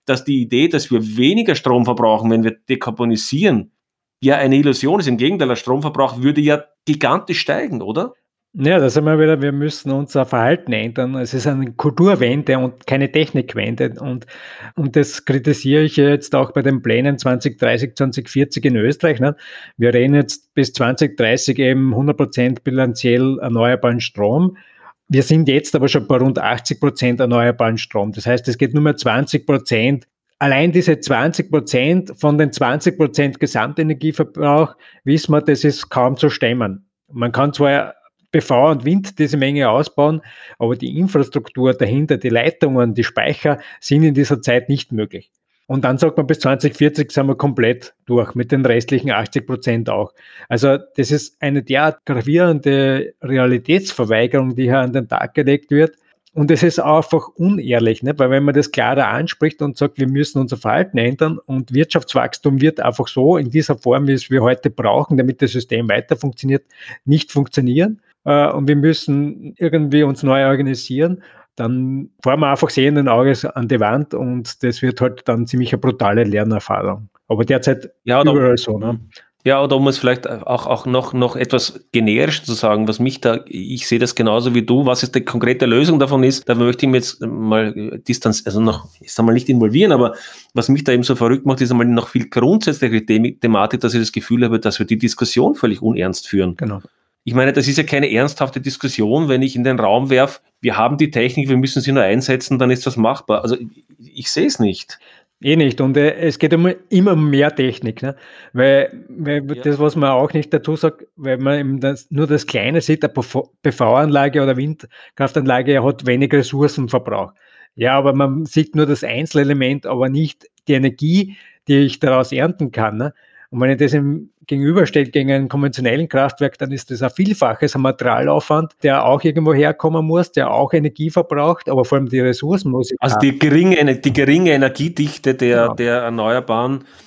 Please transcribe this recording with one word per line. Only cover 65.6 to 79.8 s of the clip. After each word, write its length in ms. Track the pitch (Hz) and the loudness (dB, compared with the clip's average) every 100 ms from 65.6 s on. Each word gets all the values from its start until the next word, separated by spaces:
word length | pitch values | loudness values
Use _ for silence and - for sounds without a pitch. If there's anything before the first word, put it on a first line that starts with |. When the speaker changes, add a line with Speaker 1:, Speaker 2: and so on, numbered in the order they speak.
| - 117 113 | -4 -4 0
Speaker 2:
weiter 280 | 104 - 160 | -2 -2 -4
funktioniert, 480 | 139 - 135 139 _ - - - 135 | -4 -6 -2 -2 _ -20 -20 -8 0
nicht 260 | 151 - | 0 0
funktionieren, 720 | 143 135 143 120 143 202 208 _ _ | -4 -2 0 0 2 0 -4 _ _
äh, 280 | 143 147 147 | 0 2 2
und 160 | 143 139 | 0 0
wir 80 | 147 | 2
müssen 800 | 156 156 - 143 147 - 143 - | 2 0 -2 -2 -2 -8 -14 -4
irgendwie 480 | 165 160 143 147 | -2 0 2 2
uns 180 | 143 131 | 2 0
neu 240 | 139 135 135 | 0 2 2
organisieren, 800 | 139 139 123 - 131 170 180 - - _ - | 0 -2 -4 -6 -2 -2 -2 -10 -20 _ -8
dann 540 | 117 127 131 135 - _ | -4 -2 -4 -6 -10 _
fahren 180 | 131 147 | 0 2
wir 100 | 143 | 2
einfach 200 | 139 156 | 2 0
sehenden 380 | 139 139 147 131 | 2 2 4 2
Auges 360 | 113 135 120 | 4 4 2
an 220 | - 131 117 | -2 -6 -2
die 140 | 120 | 0
Wand 340 | 104 131 147 | 2 0 -2
und 480 | - 123 123 117 - | -4 -4 -6 -8 -6
das 180 | 123 117 | -4 -2
wird 200 | 127 - | -4 0
halt 220 | 127 123 | -2 -2
dann 220 | - 117 117 | -2 -2 -2
ziemlich 260 | 127 120 | -2 -2
eine 80 | 107 | -2
brutale 420 | 131 120 101 110 | -2 0 0 2
Lernerfahrung. 840 | 104 104 107 104 - 101 98 104 107 _ - | 2 0 0 -2 -4 -4 -4 -6 -12 _ -6
Aber 200 | 110 117 | -2 0
derzeit 440 | 131 139 131 - _ | 0 0 -2 -6 _
Speaker 1:
Ja, 160 | 120 127 | -2 2
oder 120 | 151 | 4
Speaker 2:
überall 260 | 143 127 117 | 4 4 2
so, 200 | 113 104 | -2 -4
ne? 220 | 113 113 101 - _ _ | -4 -6 -10 -20 _ _
Speaker 1:
Ja, 180 | 131 139 | 0 2
oder 140 | 139 | 2
um 100 | 135 | 2